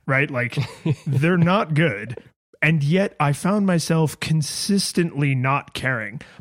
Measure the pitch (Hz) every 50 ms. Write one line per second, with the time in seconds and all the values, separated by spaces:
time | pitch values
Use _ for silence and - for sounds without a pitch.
0 | - - 135 131 143 147 139 123 120 117 - - 120 - - - - 165 143 -
1 | - 160 131 127 147 170 185 175 165 175 185 214 226 156 156 143 170 156 101 101
2 | 107 117 123 - - - _ _ _ _ _ - - 151 165 156 139 143 170 185
3 | 196 - - - 151 143 139 - - 180 202 214 202 190 180 165 - - 165 160
4 | 160 143 - - - - 156 156 147 - - - - - 196 202 - - - 185
5 | 170 170 - 143 147 143 135 127 127 135 139 143 - - - - - 131 131 113
6 | 107 104 104 156 - - - -